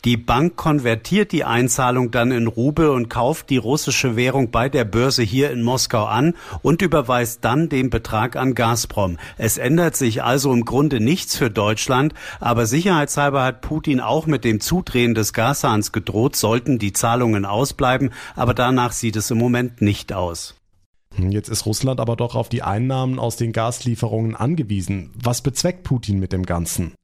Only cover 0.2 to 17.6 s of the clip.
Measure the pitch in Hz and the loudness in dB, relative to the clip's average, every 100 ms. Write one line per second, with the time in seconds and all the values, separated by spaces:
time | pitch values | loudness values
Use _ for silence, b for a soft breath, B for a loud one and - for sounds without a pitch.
0.2 | - 123 170 - 165 147 123 113 - 196 | 2 2 2 0 0 2 2 0 2 0
1.2 | 208 160 120 117 127 - 127 127 120 120 | 2 0 2 2 2 2 2 2 0 2
2.2 | 117 123 117 113 131 151 156 131 113 123 | 2 2 0 0 0 4 4 2 0 0
3.2 | 120 160 - 131 110 156 - 120 131 113 | 0 -2 0 0 2 -2 0 0 0 0
4.2 | 127 135 120 113 127 143 110 107 131 131 | 0 2 0 0 2 0 2 2 2 2
5.2 | 110 127 143 127 117 127 - 117 107 107 | 0 2 0 0 0 0 0 0 0 2
6.2 | 156 170 B 95 135 165 185 156 123 123 | 2 0 B -4 0 2 2 2 2 0
7.2 | 117 - 113 131 165 139 131 113 - 110 | 0 -2 0 0 0 0 0 -2 -2 -2
8.2 | 117 135 131 120 117 120 - - 95 85 | -2 0 -2 2 0 0 -2 -2 -2 -4
9.2 | B B 117 - 123 165 165 - 123 117 | B B -4 -2 2 2 2 0 -2 0
10.2 | 120 139 139 120 110 120 151 131 110 185 | 0 0 2 0 2 2 2 2 2 0
11.2 | - - 127 110 104 110 - 127 147 B | -2 -2 0 2 0 0 0 2 0 B
12.2 | B B - 113 113 139 190 165 143 - | B B 0 0 2 2 2 2 2 0
13.2 | 143 139 131 120 - 156 156 131 113 151 | 0 2 0 -2 -6 -4 0 0 2 0
14.2 | 156 139 120 107 - 175 - 123 120 110 | 0 0 0 0 0 -2 0 0 2 2
15.2 | 104 - 117 147 139 107 104 107 - 95 | 0 0 0 2 0 0 0 -4 -2 0
16.2 | 131 - 104 120 113 123 101 - 117 120 | 0 0 0 0 0 0 0 0 0 2
17.2 | 123 104 98 104 | 2 2 0 -2